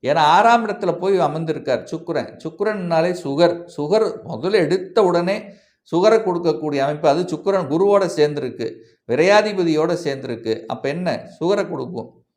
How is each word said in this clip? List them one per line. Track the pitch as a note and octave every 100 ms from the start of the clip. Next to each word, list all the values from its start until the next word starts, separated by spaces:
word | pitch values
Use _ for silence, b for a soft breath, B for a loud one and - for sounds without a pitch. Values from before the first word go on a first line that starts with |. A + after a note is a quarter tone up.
ஏன்னா | B2 D#3 D3+ E3+
ஆறாம் | A3+ A#3 A3
இடத்துல | G3+ F#3 D#3+
போய் | F#3 G3 D#3
அமர்ந்திருக்கார் | D3+ D#3+ D3+ - B2+ -
சுக்கிரன். | D#3+ E3 D3+ B2 - D#3
சுக்கிரன்னாலே | D#3+ G#3 G#3 F3 E3 F3 E3+ C#3
சுகர், | C#3 E3+ E3+ - -
சுகர் | D3 G#3 G#3+ - -
முதல்ல | A2 D#3 G#3 D3+
எடுத்த | F#3 F#3 - F#3+
உடனே | E3+ F3 G#3 - B B B _
சுகரை | E3 G3+ A3+
கொடுக்கக்கூடிய | F#3+ E3+ E3+ D3+ D#3 C#3+
அமைப்பு, | C#3 D3+ D#3
அது | D3 F3+
சுக்கிரன் | D#3 G3 G3 D3+
குருவோட | D#3 G3 G3+ F#3 D#3
சேர்ந்திருக்கு. | D3 C#3+ C3 - A2+ - B B -
விரையாதிபதியோட | B2 E3+ G#3 G#3+ G3 E3+ D3+ E3
சேர்ந்திருக்கு. | E3+ C#3+ C#3 - A#2 A2+ G#2+ -
அப்ப | C3 C3+
என்ன? | D#3 F3+ B2 - -
சுகரை | E3 G3+ F#3+
கொடுக்கும். | C#3 B2 A#2+ A2 _ _